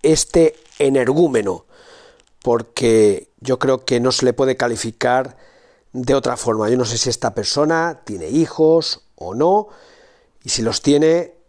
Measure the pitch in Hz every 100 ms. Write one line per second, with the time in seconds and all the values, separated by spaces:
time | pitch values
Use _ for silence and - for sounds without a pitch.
0 | 160 156 - 175 160 - _ - 143 135
1 | 123 147 170 123 101 87 _ _ - -
2 | - _ _ _ - 117 113 - 120 110
3 | 104 92 - _ 127 127 135 131 - 120
4 | 127 - 127 120 131 127 120 113 117 -
5 | 127 127 127 - - _ _ _ _ 127
6 | 123 139 131 123 120 107 107 127 113 117
7 | 127 - 117 104 104 143 151 165 165 160
8 | - 98 80 139 156 - 156 165 156 -
9 | _ _ 87 107 165 202 208 - - _
10 | _ _ _ _ - - 113 110 147 143
11 | 156 170 175 _